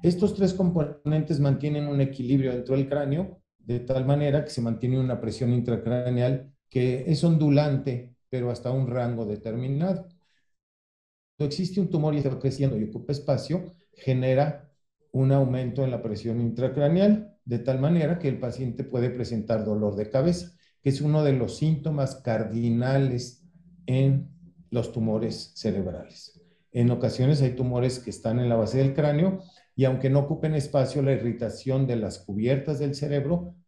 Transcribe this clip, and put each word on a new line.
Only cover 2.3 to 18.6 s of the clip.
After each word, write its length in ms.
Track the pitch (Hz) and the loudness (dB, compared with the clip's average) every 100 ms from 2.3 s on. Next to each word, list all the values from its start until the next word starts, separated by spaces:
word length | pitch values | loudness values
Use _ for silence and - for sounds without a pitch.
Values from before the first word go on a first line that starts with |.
| 135 135 | 2 2
dentro 220 | 123 123 | -2 0
del 140 | 135 135 | 0 2
cráneo, 540 | 143 139 151 190 - _ _ | 0 0 -2 -2 -8 _ _
de 220 | - 120 | -6 -4
tal 260 | 120 131 131 | -2 0 2
manera 360 | 143 147 151 | 2 2 0
que 80 | 147 | 0
se 120 | - | -4
mantiene 360 | 117 110 123 131 | -2 -2 0 0
una 220 | 127 117 | 0 -2
presión 320 | 117 101 120 | -4 -2 0
intracraneal 1000 | 120 120 113 113 123 123 123 123 139 - _ _ | 0 0 -2 0 -2 0 0 2 0 -6 _ _
que 400 | 131 127 127 170 | 0 0 0 0
es 120 | 151 | 2
ondulante, 880 | 170 160 151 143 147 135 139 123 - - _ | 4 4 6 4 4 0 -2 -6 -8 -18 _
pero 200 | 127 123 | -4 -4
hasta 200 | 117 123 | -4 -2
un 160 | 131 123 | -2 -2
rango 400 | 123 120 113 104 | -2 -2 -2 -4
determinado. 800 | 104 113 113 131 139 180 170 - - _ _ _ _ _ _ _ _ _ _ _ - | -6 -6 -6 -4 -2 0 -2 -6 -20 _ _ _ _ _ _ _ _ _ _ _ -6
Cuando 120 | 147 | -4
existe 280 | 165 180 202 | -2 -2 0
un 100 | 170 | 0
tumor 240 | 156 151 | 0 0
y 40 | 147 | 0
está 200 | 135 127 | -2 -2
creciendo 400 | 139 - 135 110 | -2 0 0 0
y 60 | |
ocupa 280 | 107 - - | -4 -6 -6
espacio, 640 | 139 - 131 - 175 - - _ | -4 -2 -2 -2 -6 -6 -16 _
genera 800 | _ - 127 131 131 151 - - _ _ _ _ | _ -2 0 2 2 2 -2 -12 _ _ _ _
un 200 | 131 135 | 0 4
aumento 520 | 139 127 127 123 127 | 4 2 0 -2 -2
en 60 | 127 | -2
la 100 | 117 | -2
presión 400 | 113 104 117 117 | -4 -6 -4 -2
intracraneal, 960 | 117 117 127 135 143 175 202 214 - - | -2 0 -2 2 2 4 6 4 0 -14
de 140 | - 120 | -6 -4
tal 220 | 123 131 | 0 0
manera 400 | 143 170 151 175 | 2 2 2 0
que 80 | 139 | -2
el 100 | 117 | -2
paciente 460 | 123 127 | -4 -6